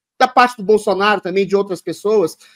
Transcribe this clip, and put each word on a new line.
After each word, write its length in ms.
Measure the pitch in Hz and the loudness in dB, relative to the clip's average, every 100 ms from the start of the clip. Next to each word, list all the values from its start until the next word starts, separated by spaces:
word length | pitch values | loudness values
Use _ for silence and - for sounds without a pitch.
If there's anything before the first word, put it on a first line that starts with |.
| _ _ | _ _
da 80 | 254 | 0
parte 300 | 254 240 - | 2 2 0
do 60 | |
Bolsonaro, 580 | 190 208 208 185 208 196 | 0 0 2 0 0 0
também 260 | 185 190 190 | -2 -4 0
de 80 | |
outras 280 | 196 196 170 | -2 -2 -6
pessoas, 560 | - 156 202 214 160 - _ | -8 -6 -2 0 0 -4 _